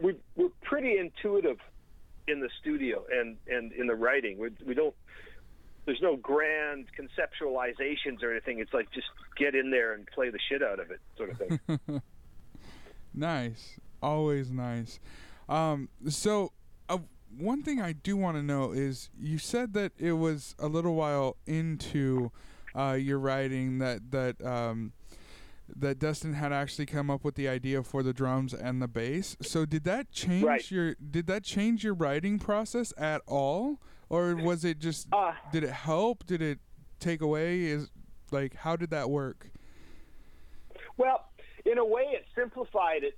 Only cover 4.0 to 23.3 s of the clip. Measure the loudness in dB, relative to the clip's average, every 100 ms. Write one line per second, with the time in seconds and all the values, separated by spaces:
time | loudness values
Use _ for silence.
4 | 4 4 2 -2 -6 -6 -2 2 2 0
5 | -12 -18 -16 -16 -18 -20 -20 -8 -2 2
6 | 2 2 2 4 4 2 0 -4 -10 -12
7 | -8 -4 -4 -2 -2 0 -2 -2 -2 -2
8 | -4 -4 -2 -2 -2 -4 -2 -2 -2 -6
9 | -10 -12 -8 0 4 4 4 4 2 0
10 | -6 -2 0 0 0 2 0 0 -6 -10
11 | -12 -8 -6 -4 -2 -2 0 -2 -2 -4
12 | -6 -14 -18 -16 -16 -16 -16 -16 -16 -16
13 | -10 -4 0 0 -2 -6 -12 -18 -16 -4
14 | 0 2 4 2 0 -2 -2 -2 -4 -10
15 | -14 -16 -16 -12 -2 2 2 0 -4 -6
16 | -4 0 2 2 2 -4 -20 -10 -4 -2
17 | -4 -16 -16 -4 -2 0 0 0 0 -2
18 | 0 2 2 2 2 2 2 2 0 -2
19 | -8 -8 -2 -2 0 0 0 0 0 0
20 | 2 4 2 0 -4 -4 0 2 2 4
21 | 4 2 2 -2 -2 0 0 -2 -2 2
22 | 4 4 2 -4 -16 -16 -8 -2 0 2
23 | 2 2 2